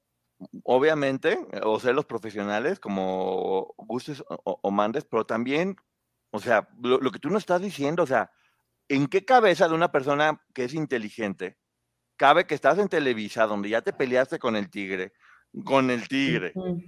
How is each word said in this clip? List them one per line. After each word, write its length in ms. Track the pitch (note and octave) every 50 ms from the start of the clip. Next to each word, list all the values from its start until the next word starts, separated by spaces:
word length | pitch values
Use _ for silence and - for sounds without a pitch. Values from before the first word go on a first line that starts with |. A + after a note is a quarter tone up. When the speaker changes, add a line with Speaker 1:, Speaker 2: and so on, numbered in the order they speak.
| _ _ _ _ _ _ _ _ F#2+ - - F#2+ -
Speaker 1:
obviamente, 720 | - A#2+ B2+ C#3 D#3 D#3+ D3+ C#3+ C3+ C3+ C3 - D#3+ G#3 F#4 E4 - - G2 G2+
o 180 | A2 A2 G#2+
celos 260 | A2+ B2+ B2 C#3+ D3
profesionales, 720 | - B2 A2+ F#2+ A2 G2 G#2 G2+ G2+ G#2 G#2+ B2 D3+ G3 -
como 960 | - G#2+ G2 F#2+ F#2+ F#2 F#2 F#2 F#2 F#2 F#2 F#2 F#2 F#2 F#2+ F#2+ - - - -
gustes 420 | G#2 A2 A2+ B2+ - - D3 C3 D3
o, 180 | - E2 - -
o, 160 | G2+ F#2 - -
o 80 | G2+
mandes, 340 | G2 G2+ G#2 G#2+ A2+ D3 -
pero 220 | - - A2+ G#2+
también, 500 | - A#2 A2+ A#2+ B2+ C#3 D3+ F3+ G3 F#3+ - _ _ _ _ _ _ _ _ _ _
o 80 | - G#2
sea, 280 | - A#2+ A#2 G#2 F#2 - _ - B2
lo, 160 | B2 B2+ -
lo 120 | C3+ B2+
que 80 | F#2+ -
tú 120 | - D3
no 80 | F#3 G#3+
estás 220 | - - F3+ F3 F#3
diciendo, 400 | G#3 D#3+ - C#3 C#3 D#3+ E3+ E3+
o 20 |
sea, 240 | C3 C3+ A2+ G2 - _ _ _ _ _ _ _ _ _ _ _ _
¿en 200 | C#3+ C3+ C#3+ C3+
qué 160 | - G3 G3
cabeza 440 | - C4 B3 A3 G3 E3+ D#3 F#3+ E3
de 60 | D#3+
una 180 | D#3+ E3+ E3+ -
persona 500 | D3 C3 C#3+ C#3+ C#3+ D3+ D#3 D3+ - _ _ _
que 100 | - B2
es 100 | B2 C#3+
inteligente 840 | E3 D#3 - C3 A#2 G#2+ G#2 - - A2 G2+ F#2 - F#2 F#2 - _ _ _ _ _ _ _ _ _ _ _ _
cabe 300 | - C#3+ C#3 D3 E3 F#3
que 80 | - D3+
estás 220 | C3+ - C3+ D#3 F#3+
en 100 | G#3 F#3+
Televisa, 580 | - E3 D3 C3 A#2+ A2 G#2+ G2+ - A#2+ A2+
donde 220 | G#2+ G#2 G2+ G2+ G#2
ya 120 | A2 A2+ -
te 100 | G3 F#3+
peleaste 460 | - C#3+ B2+ B2 B2+ C3+ - E3+ D#3
con 160 | - B2 A2
el 140 | G#2+ G2+ F2+
tigre, 420 | - G2+ G2 F#2 F#2+ F#2 F#2 G2 - _ _ _ - _ _ _ - - -
con 260 | - C3+ C3+ C3 B2+
el 180 | B2 A#2+ G#2+ -
tigre, 440 | C3+ C3+ C#3 - - A2+ F#2 E2+ -
Speaker 2:
Ujú. 280 | F#3 F#3 F#3 F3 F3 -